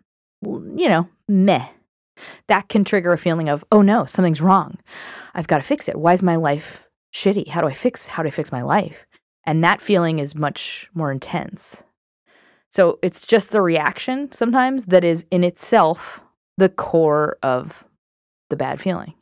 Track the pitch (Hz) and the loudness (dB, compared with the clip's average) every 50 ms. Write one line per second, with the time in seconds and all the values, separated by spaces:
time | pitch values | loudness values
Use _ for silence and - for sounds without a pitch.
0 | _ _ _ _ _ _ _ _ - - 127 - - - - 311 359 277 180 165 | _ _ _ _ _ _ _ _ -12 -10 -10 -10 -12 -12 -6 -2 0 2 2 2
1 | 175 - _ _ _ - 202 185 190 202 175 123 123 - - _ _ _ _ _ | 0 -4 _ _ _ 0 2 2 4 4 2 0 -2 -8 -16 _ _ _ _ _
2 | _ _ _ - - - - - _ - 180 196 196 - - 214 196 - - 196 | _ _ _ -20 -20 -20 -20 -20 _ 0 0 0 0 0 0 0 2 2 0 0
3 | 175 175 175 156 - 175 160 170 160 151 147 147 - _ 220 208 202 196 214 233 | 2 2 0 0 0 -2 -2 0 0 -2 -2 -4 0 _ 4 6 6 6 4 2
4 | 147 - - - 185 170 156 139 160 190 190 190 151 - - - _ _ - - | 0 -2 0 0 2 2 2 2 4 4 4 4 2 -2 -8 -16 _ _ -20 -20
5 | - - - - - - _ 180 160 - 170 143 139 - 294 294 - - - - | -20 -18 -20 -20 -20 -12 _ -10 -2 0 0 0 0 -2 -4 -4 -2 -6 -6 0
6 | 151 170 180 180 190 175 165 165 160 147 143 156 - - - - _ _ _ _ | 2 2 4 4 2 2 0 2 0 0 -2 -2 -6 -12 -20 -20 _ _ _ _
7 | _ _ - - - 202 202 202 - 143 143 170 160 147 139 - - 247 - - | _ _ -14 -2 -2 0 0 0 -4 -4 -4 -2 -2 -2 -2 -2 -4 -4 -4 -4
8 | - - - - 160 147 - - 156 - 143 123 123 139 151 208 - 156 - - | -12 -12 -8 -6 -6 -4 -4 -6 -8 -6 -6 -8 -2 0 0 0 -2 -4 -10 -18
9 | - _ _ _ _ _ _ _ _ 160 151 160 165 170 202 - - - 208 180 | -20 _ _ _ _ _ _ _ _ -2 0 2 4 2 2 2 0 0 2 2
10 | 170 165 160 156 143 139 156 147 147 143 - - - - - - - _ _ 165 | 2 0 -2 -2 -4 -6 -6 -4 -4 -4 -4 -6 -12 -12 -14 -16 -18 _ _ -6
11 | 156 143 135 135 - - - 165 - - - - - - - - - _ _ _ | -4 -4 -4 -6 -8 -8 -8 -8 -8 -8 -12 -16 -18 -20 -20 -20 -20 _ _ _
12 | _ _ _ _ _ _ _ _ _ _ _ _ _ _ - - 185 170 - - | _ _ _ _ _ _ _ _ _ _ _ _ _ _ 2 4 4 4 4 0
13 | - 185 - - - - 220 220 190 - 214 214 190 170 165 156 151 143 - - | -4 -4 -4 -6 0 2 2 2 2 2 0 2 2 2 2 2 0 -2 -4 -4
14 | - - 254 269 285 269 - - 233 240 240 269 254 262 269 269 214 185 185 180 | -6 -6 -6 -6 -6 -10 -6 -4 -2 0 2 2 0 0 -2 -4 -2 2 4 4
15 | 175 170 165 165 - _ 185 180 175 175 175 - - - 240 220 170 156 170 - | 4 4 0 -2 -2 _ 0 0 0 0 -2 -6 -4 0 2 4 4 4 2 -2
16 | - - - - - _ _ _ _ _ _ - 190 185 - - - - - 165 | -8 -16 -20 -20 -20 _ _ _ _ _ _ 2 2 2 2 -2 -6 -2 2 2
17 | 160 151 147 151 151 151 - - - 135 127 127 - 160 - - _ _ _ _ | 4 4 2 2 0 -2 -4 -4 -2 -2 -2 -2 -4 -8 -16 -20 _ _ _ _
18 | _ _ _ _ _ _ _ _ _ _ 143 131 131 131 139 147 - 190 175 170 | _ _ _ _ _ _ _ _ _ _ -6 -6 -4 -6 -8 -6 -4 -4 -4 -4
19 | - 165 - _ | -8 -14 -18 _